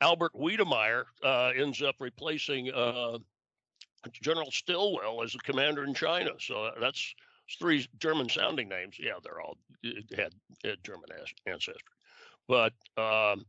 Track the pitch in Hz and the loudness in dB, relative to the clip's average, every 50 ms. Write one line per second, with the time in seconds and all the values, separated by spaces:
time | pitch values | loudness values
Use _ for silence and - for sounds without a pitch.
0 | 139 165 170 165 170 160 - - 143 170 208 220 202 165 135 113 107 110 117 123 | 4 6 6 4 2 0 0 0 0 0 2 2 2 4 4 4 4 4 2 0
1 | 117 - _ _ - 135 135 123 127 127 127 127 143 143 123 120 143 139 131 - | -2 -4 _ _ 0 2 4 4 4 2 2 2 0 0 0 0 -2 -2 -2 -2
2 | 135 127 - 127 143 160 156 147 - - 143 131 123 131 127 127 120 120 117 123 | -6 -10 -8 -6 -6 -4 -4 -4 -2 -2 -2 -2 -4 -2 0 0 0 0 0 0
3 | 120 117 117 117 117 _ _ _ _ _ _ _ _ _ _ _ - - _ _ | -2 -4 -4 -6 -10 _ _ _ _ _ _ _ _ _ _ _ -20 -20 _ _
4 | - 123 - - 120 147 165 165 156 135 - - - - 175 175 202 208 180 - | -18 -16 -12 -4 0 0 0 0 0 -2 -4 -2 -2 0 2 2 2 2 2 0
5 | 95 110 113 117 117 113 - 127 - - 139 131 139 151 151 143 143 139 135 - | -2 -2 -2 -2 -4 -4 -6 -4 -4 0 2 4 4 2 2 0 -2 -2 -2 0
6 | 156 160 170 180 - 135 - - - - 120 107 107 113 - - 117 131 143 - | 0 2 2 2 0 -2 -4 -4 -6 -6 -4 -4 -4 -4 -2 0 -2 0 0 -2
7 | - - - - - - _ _ _ - - - 160 175 156 143 120 - - - | -6 -8 -8 -12 -20 -20 _ _ _ -14 -8 -2 2 2 4 2 2 -2 -6 -2
8 | - 160 160 156 127 117 117 - 95 - - 135 113 98 95 90 90 98 - - | 0 2 2 2 2 0 0 0 0 0 0 -2 -4 -4 -4 -6 -6 -8 -10 -8
9 | - 120 98 90 - - 80 82 80 78 - - _ - - _ - 117 - 107 | -6 -6 -6 -6 -8 -10 -10 -10 -10 -10 -12 -14 _ -20 -16 _ -8 -8 -8 -8
10 | 110 - - 107 101 78 85 101 _ - - - - 110 104 90 92 107 98 85 | -10 -6 -4 -4 -4 -4 -6 -12 _ -20 -16 -6 -6 -6 -6 -6 -8 -14 -14 -14
11 | 78 - 82 - - - - - _ 98 90 85 - - - - - _ _ _ | -14 -14 -14 -12 -12 -12 -12 -10 _ -8 -6 -4 -6 -6 -8 -12 -18 _ _ _
12 | _ _ - - - - - _ _ - 127 123 113 113 - _ _ _ _ - | _ _ -20 -20 -20 -20 -20 _ _ 2 4 4 6 4 2 _ _ _ _ -2
13 | 110 110 107 110 107 104 101 98 - | 0 2 4 4 4 4 2 0 -4